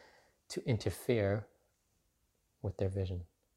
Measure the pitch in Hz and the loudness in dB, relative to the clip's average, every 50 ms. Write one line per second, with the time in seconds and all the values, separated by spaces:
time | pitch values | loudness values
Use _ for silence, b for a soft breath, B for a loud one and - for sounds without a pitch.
0 | b b b b b b b b _ - - - - - 123 104 - 107 95 - | b b b b b b b b _ -12 -10 -6 -2 0 0 0 0 0 -2 0
1 | - - 123 113 101 98 101 107 107 - _ _ _ _ _ _ _ _ _ _ | 0 2 2 4 4 4 2 2 -2 -6 _ _ _ _ _ _ _ _ _ _
2 | _ _ _ _ _ _ _ _ _ _ _ _ - 104 95 - 101 95 92 98 | _ _ _ _ _ _ _ _ _ _ _ _ -6 -6 -2 -2 -2 0 0 0
3 | 95 90 92 90 87 - _ _ _ _ _ | -2 -2 -4 -6 -8 -10 _ _ _ _ _